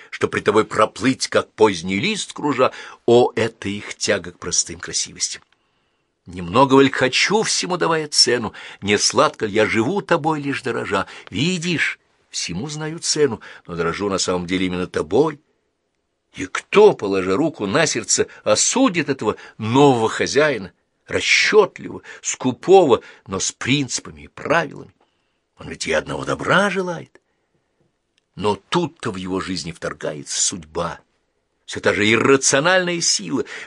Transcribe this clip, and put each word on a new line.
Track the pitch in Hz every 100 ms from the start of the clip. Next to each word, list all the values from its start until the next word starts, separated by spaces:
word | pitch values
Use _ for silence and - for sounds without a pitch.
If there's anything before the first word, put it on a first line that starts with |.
| -
что | - 113
при | 101
тобой | 104 107 -
проплыть, | - 107 - 123 127 -
как | 104 -
поздний | - 107 85 90 98
лист | 202 208 -
кружа. | - 147 123 120 - - - -
О, | 120 - 113
это | 113 - 101
их | 101 -
тяга | - - 101 85
к | -
простым | 90 - - 85
красивостям! | - - - 82 - - _ _ _ _ _ _ _ _ -
Немного | 90 87 113 135 135
ли | 135
хочу, | - 143 - - 214
всему | - - 180 175
давая | 165 160 151
цену, | - - 120 104 - - -
не | 98 101
сладко | - 110 151 - 107
ли |
я | 104 104
живу, | 107 120 202
тобой | - 170 156 151
лишь | 143 127
дорожа. | 120 120 101 98 - - -
Видишь, | 95 170 180 175 156 - - _ _ _
всему | - - 87 147
знаю | 151 156 165
цену, | - 151 139 101 - - -
но | 85
дорожу | 82 82 101
на | 92
самом | - 90 87
деле | 92 92
именно | 90 90
тобой. | 90 80 110 156 147 _ _ _ _ _ _ _ _ _
И | - 92
кто, | - - 98 139
положа | 143 101 98 92 98
руку | 160 - 101
на | 139 151
сердце, | 117 104 - - -
осудит | 110 110 - 247 262 170 143
этого | - 110 - - -
нового | 110 131 147 120 110
хозяина, | - 92 127 151 113 95 - _ _ -
расчётливого, | 95 - - - 208 185 - - 98 - -
скупого, | - - 127 - - 190 151 104 - - -
но | 95
с | -
принципами | - 120 143 127 - 90 78
и | 73
правилами? | - - 165 151 - - _ _ _ _ _ _ -
Он | 78
ведь | 82 80
и |
одного | 78 67 71 69
добра | 67 71 170 202
желает. | 185 90 80 - _ _ _ _ _ _ _ _ _ _ _ _ 82
Но | 104 98
тут-то | _ 175 170 - 117
в | 95
его | 92 92
жизни | 85 87 80
вторгается | - - - 78 73 67 -
судьба, | - 95 78 85 85 - _ _ _ _ _ _ -
всё | 110
та | 107
же | 98 107
иррациональная | 113 123 135 - 139 170 185 175 170
сила, | 170 - 175 131 - -